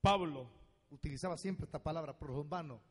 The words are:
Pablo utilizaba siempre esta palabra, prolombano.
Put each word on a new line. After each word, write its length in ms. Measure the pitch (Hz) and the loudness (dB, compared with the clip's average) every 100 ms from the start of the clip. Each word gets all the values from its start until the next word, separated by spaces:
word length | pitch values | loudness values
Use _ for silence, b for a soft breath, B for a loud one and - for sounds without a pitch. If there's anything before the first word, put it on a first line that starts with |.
Pablo 480 | 196 202 170 139 120 - - _ _ | 8 8 4 -2 -8 -14 -20 _ _
utilizaba 480 | 143 156 135 185 165 | -8 -6 -2 -2 -2
siempre 260 | 190 185 | -2 -4
esta 180 | 160 147 | -6 -6
palabra, 360 | 156 165 151 131 | -4 -4 -6 -8
prolombano. 640 | 147 131 147 180 156 117 - | -6 -6 -4 -6 -6 -12 -18